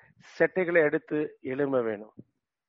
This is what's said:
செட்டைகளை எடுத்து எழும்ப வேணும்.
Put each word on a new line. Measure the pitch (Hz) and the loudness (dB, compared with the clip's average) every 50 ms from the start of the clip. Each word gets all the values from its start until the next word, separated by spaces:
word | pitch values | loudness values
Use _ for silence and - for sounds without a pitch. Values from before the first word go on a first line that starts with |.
| _ _ _ _ - - - - | _ _ _ _ -20 -8 -2 0
செட்டைகளை | 165 160 - 190 185 165 175 170 | 0 0 0 -2 -2 2 2 4
எடுத்து | 151 147 156 156 - - 156 151 151 - - _ | 4 4 2 -2 -4 -4 -4 -4 -4 -6 -8 _
எழும்ப | - 131 131 135 143 139 135 127 | -10 -8 -4 -2 -2 0 0 0
வேணும். | 117 110 107 101 107 107 _ - - _ _ _ _ _ _ _ _ | 0 -2 -4 -6 -10 -16 _ -20 -20 _ _ _ _ _ _ _ _